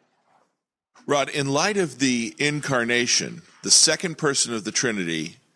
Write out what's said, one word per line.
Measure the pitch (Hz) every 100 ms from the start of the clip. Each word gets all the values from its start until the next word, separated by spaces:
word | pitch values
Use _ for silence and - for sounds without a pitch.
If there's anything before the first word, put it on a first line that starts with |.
| _ _ _ _ _ _ _ _ _ _ -
Rod, | 143 131
in | 151 139
light | 139 185 202
of | 170 123
the | 135 123 117 -
incarnation, | 147 147 135 131 117 120 120 - 67 58 - -
the | 92
second | - - 156 185 160
person | 151 135 120
of | 117
the | 104
Trinity | - 127 107 85 82 76 - _